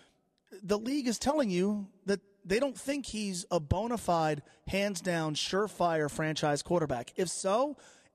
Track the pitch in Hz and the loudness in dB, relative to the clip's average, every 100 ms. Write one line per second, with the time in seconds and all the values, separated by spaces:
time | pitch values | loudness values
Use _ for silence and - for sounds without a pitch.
0 | - _ _ _ - 196 196 208 226 285 | -20 _ _ _ -20 -10 -2 0 0 -2
1 | 247 208 247 311 226 175 196 208 196 - | 0 0 2 2 2 2 2 0 -6 -8
2 | 196 196 _ _ 170 214 277 - 269 285 | -2 -2 _ _ 0 2 0 -2 -4 -4
3 | 214 214 202 180 214 175 147 175 233 233 | -4 -4 -4 -4 -2 -2 0 0 0 -2
4 | - 170 156 147 - - - 190 202 180 | 2 2 2 0 -6 -14 -4 0 0 -2
5 | 185 170 156 151 - 190 208 - 175 160 | -2 0 0 -2 -2 0 0 2 2 2
6 | 147 - 156 156 151 147 - 175 147 120 | 0 0 -2 0 0 0 2 0 2 -2
7 | 120 - 175 - 190 220 294 269 - - | -4 -2 -2 -2 0 2 2 -2 -16 -20
8 | _ | _